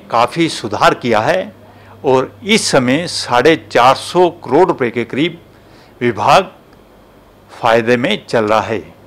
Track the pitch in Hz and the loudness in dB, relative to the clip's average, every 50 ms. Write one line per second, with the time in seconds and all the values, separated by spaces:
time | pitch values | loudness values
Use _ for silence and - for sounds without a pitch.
0 | - - - 117 120 - - 165 165 147 - - - 107 104 98 147 170 151 - | -8 -4 0 0 0 0 0 -2 -4 -4 -4 -6 -10 -8 -4 0 2 2 0 0
1 | - 120 110 107 110 139 175 190 190 214 - - - - - - - - - - | -2 0 0 0 0 0 -2 -2 -4 -8 -14 -20 -20 -20 -20 -20 -20 -20 -16 -6
2 | - 143 127 131 143 - - - - 190 220 214 - - - 139 123 123 131 160 | -2 0 2 2 0 -2 -8 -10 -4 0 0 0 0 2 0 0 2 2 0 0
3 | 180 156 - - - - 123 123 123 160 160 - - - - 127 120 127 131 - | -2 -4 -8 -8 -6 0 0 2 4 2 2 0 -2 -2 0 2 4 4 4 2
4 | - - - 175 185 170 170 - - 120 123 160 185 170 151 117 127 117 - 123 | -2 -4 0 0 0 0 0 -4 -6 0 2 2 2 2 2 -2 -4 -4 -4 -6
5 | 113 - - 123 156 175 165 - - - - - - - - - - - - - | -6 -6 -4 -4 -4 -4 -6 -10 -20 -20 -20 -20 -20 -20 -20 -20 -20 -20 -10 -6
6 | 123 120 110 107 107 131 151 185 185 - - - _ _ - - - _ _ - | -4 -4 -2 -2 0 2 2 2 2 -2 -10 -20 _ _ -20 -20 -20 _ _ -20
7 | _ _ - - - _ _ _ _ - - - - 117 113 117 113 117 123 117 | _ _ -20 -20 -20 _ _ _ _ -20 -12 -4 0 2 2 2 2 2 0 0
8 | 127 190 208 175 - - - 120 107 104 110 107 95 101 113 92 - - - - | 0 -2 -4 -6 -6 -4 -2 0 0 2 2 0 0 -2 -6 -8 -8 -12 -20 -20
9 | - | -20